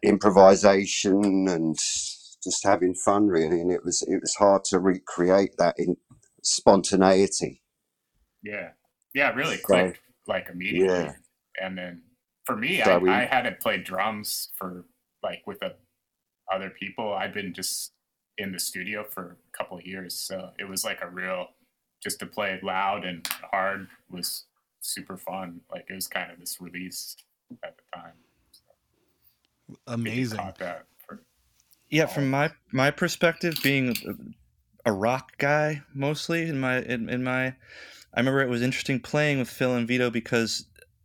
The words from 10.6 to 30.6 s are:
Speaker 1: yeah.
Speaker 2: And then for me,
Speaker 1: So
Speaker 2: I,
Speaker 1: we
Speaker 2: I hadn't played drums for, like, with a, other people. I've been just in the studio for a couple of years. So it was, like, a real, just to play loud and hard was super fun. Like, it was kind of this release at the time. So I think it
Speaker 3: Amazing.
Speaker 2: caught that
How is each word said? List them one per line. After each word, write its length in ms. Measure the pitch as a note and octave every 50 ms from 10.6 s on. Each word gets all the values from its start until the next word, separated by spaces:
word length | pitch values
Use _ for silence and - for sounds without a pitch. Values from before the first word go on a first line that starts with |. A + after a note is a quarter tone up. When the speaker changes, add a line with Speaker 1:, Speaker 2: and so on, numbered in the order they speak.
| F2+ G2+ A#2+ F2+ F#2+ F#2 F2+ F2 E2
Speaker 1:
yeah. 80 | D2 C#2+ - _ _ _ _ _ _ _ -
Speaker 2:
And 160 | F#2+ F#2+ F#2
then 260 | F#2 F2+ F2+ F2 F2 _ _ _ _ _ _ _ _ _
for 120 | - A#2+
me, 260 | G#2+ A#2 D#3 F#3+ D#3
Speaker 1:
So 100 | A2 G#2
Speaker 2:
I, 60 | F2+ F2
Speaker 1:
we 120 | F#2 F#2
Speaker 2:
I 140 | G2+ A#2+ B2
hadn't 360 | A#2 C3+ B2+ A#2+ A#2 F#2 -
played 240 | - A2+ G#2 F#2+ F#2
drums 680 | - F2+ F#2 G2+ A2 G#2+ G#2+ G#2 - - - - - -
for, 280 | - F#2+ F2+ F2+ F2+ E2+ - _ _ _ _ _ _
like, 200 | - F#2+ F2 - -
with 160 | G#2 G2 -
a, 100 | G2+ F#2 - - _ _ _ _ _ _ _ _ _ _ _ _ _ -
other 180 | F#2+ F#2+ F#2+ F#2+
people. 420 | - - - G2 - - A2+ G#2 G2+
I've 200 | F#2+ G2 G2 F#2
been 180 | G#2 G2 F#2+ E2+
just 380 | F#2+ F#2 - - - - - - _ _ _ _ _ _ _ _ -
in 140 | G3+ G3
the 80 | F#3 F2
studio 440 | - - - F#2+ F2+ G2 G#2+ G#2 G#2 -
for 280 | - F#2+ - F3 - _ _ _ -
a 20 |
couple 220 | - - - F#3+ F3
of 80 | -
years. 280 | - - - F#2 F2 - -
So 320 | - - F#3+ F#3 E3 - - -
it 60 | G3 G3
was, 160 | F#3+ F#3 -
like, 160 | G#2+ F#2+ -
a 60 | F3+ F3+
real, 380 | F2+ - - - F#2 F2+ - - _ _ _ _ _ _ _ _ _ _
just 160 | - G2+ - -
to 60 | -
play 320 | - - A2 G#2 G2 F#2 F#2
loud 420 | F#2+ G2 F#2 F#2 G2 G2 G2+ G2+ F#2
and 220 | F#2 F2 E2 D#2+ - - - - -
hard 380 | - G2 F#2+ G2 G2 G2 F#2+ - - _ _ _
was 340 | F#2 F2+ F2 - - - - _ _ _ _ _ _ _
super 360 | - - - - - - F#2+
fun. 440 | F#2 - F#2 F2+ F#2+ F#2 F2 E2+ E2+ - _
Like, 160 | - F2 - -
it 40 | F#2+
was 120 | F#2+ -
kind 240 | - - F#2 F2+ -
of 80 | E2+ F2
this 200 | F2 - - -
release 560 | F2+ E2+ E2+ F2+ F#2 F2+ - - - - - - _ _ _ _ _ _ - - -
at 120 | - -
the 220 | _ _ _ - -
time. 140 | - E2 E2 _ _ _ _ _ _ _
So 100 | _ _ _ _ _ _ _ _ _ _ _ _ _ _ _ _ _ _ _ _ _ _ _ - - - _
I 100 | - A#2+
think 100 | A#2 A#2
it 40 | A2
Speaker 3:
Amazing. 260 | A2+ B2+ C3 A#2 A2 G2+
Speaker 2:
caught 200 | G2+ F#2+ F#2
that 280 | -